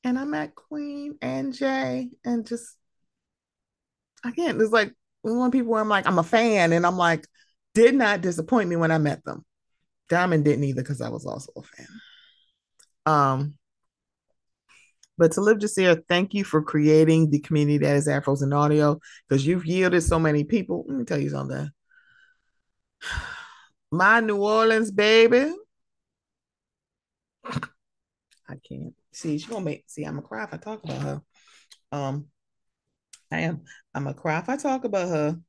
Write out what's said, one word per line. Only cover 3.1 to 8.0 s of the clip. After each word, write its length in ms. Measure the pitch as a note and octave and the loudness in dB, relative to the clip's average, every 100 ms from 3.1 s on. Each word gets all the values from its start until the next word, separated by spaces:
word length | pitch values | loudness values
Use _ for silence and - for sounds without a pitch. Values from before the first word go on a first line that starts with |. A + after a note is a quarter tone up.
| _ _ _ _ _ _ _ _ _ _ _ | _ _ _ _ _ _ _ _ _ _ _
again, 360 | A#3+ A#3+ E4+ - | -10 -4 -4 0
it's 120 | A3 | 2
like 200 | A3+ G3+ - _ _ | 2 0 -6 _ _
one 240 | A3 A#3 B3+ | -4 -2 0
of 60 | |
the 60 | C4 | 0
people 140 | A#3 | 0
where 80 | A3 | -2
I'm 80 | G#3+ | 0
like, 180 | G3+ F#3+ | 0 2
I'm 120 | F3 | 0
a 40 | |
fan, 500 | E3 A#3 A#3 G#3 E3+ | 2 2 4 4 4
and 140 | E3+ F3 | 4 2
I'm 100 | F3+ | 2
like, 300 | E3+ D#3+ - _ _ _ _ | 0 0 -6 _ _ _ _
did 200 | - A#3 | 4 6
not 260 | C#4 | 6